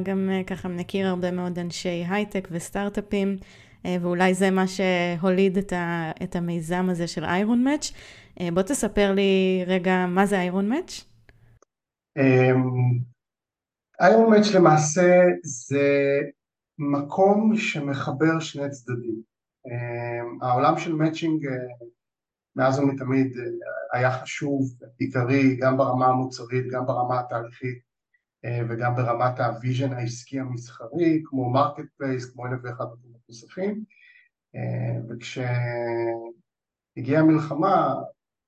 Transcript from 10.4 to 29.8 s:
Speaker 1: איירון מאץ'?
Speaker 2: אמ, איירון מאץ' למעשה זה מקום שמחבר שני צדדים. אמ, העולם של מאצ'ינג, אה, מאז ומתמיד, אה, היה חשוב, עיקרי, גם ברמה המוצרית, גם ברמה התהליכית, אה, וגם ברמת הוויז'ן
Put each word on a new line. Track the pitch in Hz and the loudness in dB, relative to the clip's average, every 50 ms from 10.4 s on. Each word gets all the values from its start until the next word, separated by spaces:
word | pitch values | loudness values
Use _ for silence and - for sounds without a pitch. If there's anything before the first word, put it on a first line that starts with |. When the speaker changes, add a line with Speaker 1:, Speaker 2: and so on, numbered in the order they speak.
Speaker 1:
איירון | 180 180 175 190 196 208 | 0 0 0 0 0 0
מאץ'? | 240 320 370 - - - - _ _ _ _ - _ _ _ _ _ _ _ _ _ _ _ _ _ _ _ _ _ - | -2 -2 -4 -6 -12 -16 -18 _ _ _ _ -20 _ _ _ _ _ _ _ _ _ _ _ _ _ _ _ _ _ 2
Speaker 2:
אמ, | 135 131 131 127 131 127 127 131 127 127 127 127 127 123 123 123 123 123 - _ _ _ _ _ _ _ _ _ _ _ _ _ _ _ _ - - | 4 6 6 6 6 6 4 4 2 2 0 0 2 2 2 0 -2 -6 -12 _ _ _ _ _ _ _ _ _ _ _ _ _ _ _ _ 4 6
איירון | 185 208 226 226 226 | 6 8 8 8 8
מאץ' | 214 208 208 - 185 | 6 6 6 6 6
למעשה | 180 175 160 156 151 151 - - 185 180 180 180 180 180 180 180 175 - | 6 8 8 8 6 4 2 2 4 6 8 8 8 8 6 4 2 -4
זה | 156 - - - - 135 139 143 143 143 143 139 139 139 143 143 143 - _ _ _ _ _ _ _ _ - | -10 -14 -14 -8 -4 0 2 2 4 4 4 2 2 2 0 0 -4 -8 _ _ _ _ _ _ _ _ -6
מקום | 147 143 143 143 143 - - - 190 196 208 214 220 214 196 | -4 -2 -2 -2 -4 -4 0 4 4 4 4 4 4 2 2
שמחבר | - - - - 156 139 143 135 120 - 127 131 131 156 160 165 160 | 2 0 -2 -4 -4 -4 -4 -4 -4 -4 -6 -2 0 2 2 2 0
שני | 156 - - 143 143 139 | -2 -6 -8 -8 -8 -8
צדדים. | 123 - - 123 123 113 113 117 107 110 - - _ _ _ _ _ _ - | -8 -10 -10 -8 -8 -6 -6 -6 -8 -8 -10 -16 _ _ _ _ _ _ -14
אמ, | 123 120 120 120 120 120 120 120 120 120 120 120 120 - - 127 | -12 -10 -8 -8 -8 -8 -8 -6 -6 -6 -8 -8 -10 -10 -8 -4
העולם | 127 123 127 139 151 165 165 | -2 0 2 4 2 2 2
של | - 175 160 | -2 -4 -2
מאצ'ינג, | 151 156 160 156 - 170 160 156 151 139 | 0 0 0 0 -2 -2 -2 -2 -2 -4
אה, | 135 127 127 127 123 123 120 120 117 - _ _ _ _ _ _ _ _ _ _ _ _ | -4 -6 -6 -8 -10 -14 -16 -20 -20 -20 _ _ _ _ _ _ _ _ _ _ _ _
מאז | 135 131 131 135 143 | 0 2 2 2 2
ומתמיד, | 143 139 135 131 131 123 135 135 131 117 - | 2 0 0 -2 -2 0 2 2 2 0 -2
אה, | 123 120 117 - - - - - - - - 123 | -6 -8 -8 -8 -8 -10 -10 -10 -10 -8 -6 -2
היה | 127 127 127 | 0 0 0
חשוב, | 123 - - - - - 156 143 139 135 131 123 - - - - - - | 0 -2 -6 -10 -10 -6 -4 -2 -2 -2 -2 -4 -6 -10 -18 -20 -8 -6
עיקרי, | 135 - - 131 120 120 135 139 135 131 123 120 | -6 -4 -2 -2 0 2 2 4 4 4 2 2
גם | 131 131 131 | 2 2 2
ברמה | 131 135 127 127 127 127 | 2 2 2 2 2 2
המוצרית, | 127 127 131 131 123 - - 120 117 123 127 123 - | 2 2 2 0 -4 -6 -10 -10 -6 -4 -4 -4 -4
גם | 127 127 131 | -4 -4 -4
ברמה | 131 127 123 123 123 127 123 | -2 -2 -2 -2 0 -2 -4
התהליכית, | 123 - 120 117 117 - - - 131 127 123 120 - _ _ _ _ _ _ _ _ _ _ _ - | -4 -4 -6 -8 -8 -10 -12 -10 -10 -8 -8 -10 -14 _ _ _ _ _ _ _ _ _ _ _ -10
אה, | 120 120 120 117 110 | -6 -4 -4 -4 -4
וגם | 117 113 120 123 123 | -4 -4 -2 -2 0
ברמת | 127 120 117 117 120 123 123 123 - | 0 0 0 0 0 0 -2 0 -2
הוויז'ן | 127 117 110 - 127 127 127 127 | -2 -4 -4 -4 -4 -4 -2 -2